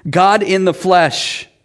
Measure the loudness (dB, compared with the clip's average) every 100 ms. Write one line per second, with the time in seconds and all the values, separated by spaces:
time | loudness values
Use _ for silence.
0 | -6 0 2 2 0 0 0 -2 2 2
1 | 2 -2 -8 -10 -16 _